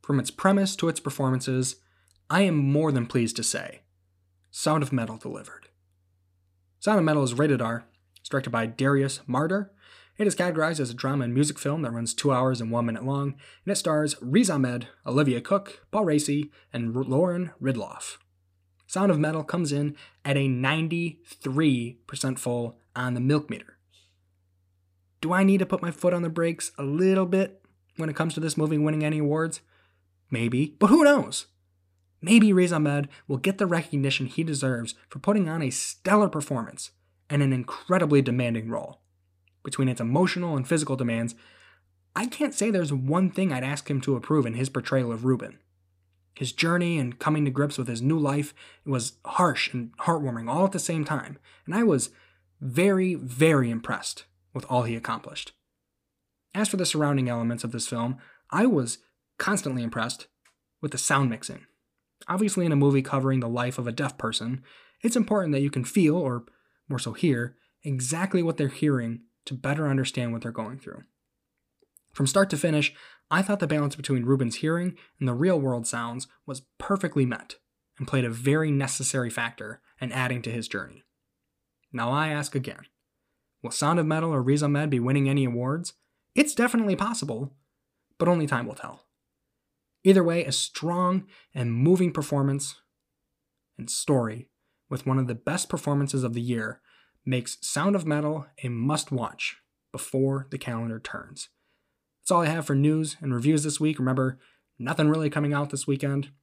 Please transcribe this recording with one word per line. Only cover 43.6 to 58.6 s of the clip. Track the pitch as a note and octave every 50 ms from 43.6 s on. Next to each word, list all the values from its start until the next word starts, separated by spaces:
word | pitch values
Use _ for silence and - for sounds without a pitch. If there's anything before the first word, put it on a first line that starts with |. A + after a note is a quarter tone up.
| B2+
ask | C3+ D3 C#3+ - -
him | C#3+ C3
to | B2+ C#3 C3+
approve | A#2+ - - D#3 D3+ B2+
in | A#2 A2+
his | A#2+ C3+ C3
portrayal | - C#3 B2 - C#3 C3 B2+ A#2
of | A#2 A2+ A#2+
Ruben. | C3 C3 - - - - _ _ _ _ _ _ _ _ _ _ _ _ _ _ _ _
His | - B2+ B2 -
journey | - - D#3+ - E3 F3 E3+ E3+
and | D#3 B2+ A#2+ A#2+ _
coming | - D#3 D#3 D3+ D3
to | C#3
grips | B2+ C#3 C#3+ C#3+ C#3+
with | - B2
his | A#2 A#2 A2+
new | A#2+ C#3 D#3+
life | E3 D3 C#3 C#3 D3 D3 D3 - - - - - _ _
was | D3 C3+ B2 A2+ - - _ _
harsh | - - - F3+ E3+ B2+ - - - -
and | B2+ A#2 A#2 -
heartwarming | - - F3 E3 D#3+ D3 C3 A#2+ A#2 A2+ A#2
all | C3+ D#3+ F#3+
at | G3
the | G3 F3
same | - - D#3+ D#3+ D3
time, | - D#3 C3 - - D3 - _ - - _ _
and | - E3+
I | G#3+ A#3
was | G#3+ D#3 B2+ - - - _ _ _ _ _ _ _ _ _
very, | C#3+ C3 A#2+ C#3+ F3+ G3+ G3 F#3 F#3 F#3 F3
very | C#3 B2+ B2+ B2 B2+ D#3 D#3+ D#3 C#3 B2+ A#2
impressed | A#2 A2+ - - A#2+ F#2 - - - - - _ _ _ _ _ _
with | C3 - -
all | B2+ B2 A#2+
he | A2+ A2+
accomplished. | A2+ A2+ - A2+ A2 - - - - - - _ _ _ _ _ _ _ _ _ _ _ _ _ _ _ _ _ _ _ _ _
As | G3 G#3+
for | G#3 -
the | F#3+ F3+
surrounding | - - D3+ D3 C#3+ C#3+ C3+ B2+ B2
elements | A#2+ A#2 A#2 A#2 A#2+ A2+ -
of | A#2
this | A#2+ A#2 -
film, | - B2+ A#2 A#2 B2 C3 C3 - - - _ _ _
I | - F3